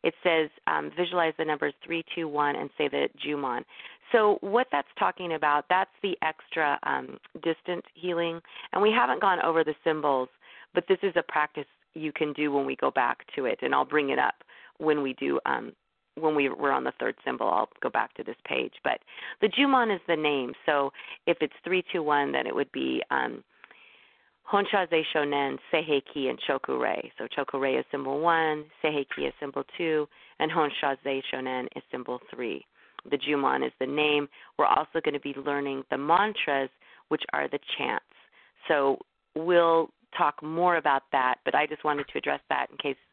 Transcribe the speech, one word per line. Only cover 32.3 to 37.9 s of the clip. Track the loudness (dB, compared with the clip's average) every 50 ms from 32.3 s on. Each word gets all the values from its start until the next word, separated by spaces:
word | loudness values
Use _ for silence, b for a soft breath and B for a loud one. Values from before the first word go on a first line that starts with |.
three. | -10 -8 -6 -6 -6 -8 -10 _ B B B B B B B -4
The | -4
Jumon | -2 0 0 0 2 2 2 2 2 0
is | -2 _ _
the | -4
name. | -2 0 0 2 2 2 2 0 -2 B B B B B 2
We're | 4
also | 4 4 4 2 0 -4 -2
gonna | -2 -2 -4 -4
be | -8 -8 -10 -6 -4
learning | -4 -4 -2 -2 -4 -6 -6 -6 _
the | -4
mantras, | -4 2 4 4 4 4 2 -2 -4 -2 0 0 0 -2 -4 _ _ B B B B B B
which | -4 -4 -2 -4
are | -2 -2 -2 -2
the | -4 -8 -8 -8 -6 -4
chants. | -4 -2